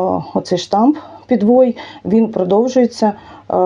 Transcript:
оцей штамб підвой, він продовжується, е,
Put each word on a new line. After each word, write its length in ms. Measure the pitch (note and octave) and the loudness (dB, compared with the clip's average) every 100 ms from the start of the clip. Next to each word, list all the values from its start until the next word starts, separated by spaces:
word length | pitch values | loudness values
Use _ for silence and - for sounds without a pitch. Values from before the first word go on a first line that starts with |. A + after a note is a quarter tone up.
| F#3 F#3 D#3+ | -2 -4 -4
оцей 240 | F#3+ - F3+ | -8 -4 -6
штамб 400 | - G3+ B3 D4+ - - - | -2 0 2 0 -6 -14 -4
підвой, 500 | A#3 G#3 B3 B3+ A#3 - - F3+ | 0 4 4 4 0 -12 -14 -2
він 220 | A3 A3 | 0 0
продовжується, 880 | A3 F#3 G3 B3 B3+ A#3+ - A3 G#3 - - - | -2 0 0 2 2 0 0 -2 -2 -12 -18 -6
е, 40 | F#3 | 0